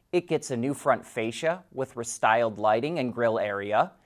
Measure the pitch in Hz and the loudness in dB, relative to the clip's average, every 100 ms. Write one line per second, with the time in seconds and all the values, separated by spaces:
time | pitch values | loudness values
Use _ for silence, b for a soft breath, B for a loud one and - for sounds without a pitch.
0 | _ 175 175 156 - 123 127 147 143 120 | _ -2 0 -2 -2 -4 -2 -2 0 0
1 | - - 113 117 160 185 - 131 131 123 | -2 -6 -4 -2 -4 -4 -6 -8 -8 -8
2 | 117 - 117 113 113 101 107 113 143 170 | -10 -2 2 4 2 0 2 2 2 -2
3 | 127 113 117 110 104 101 101 107 180 - | -4 0 0 0 -2 -4 0 2 2 -2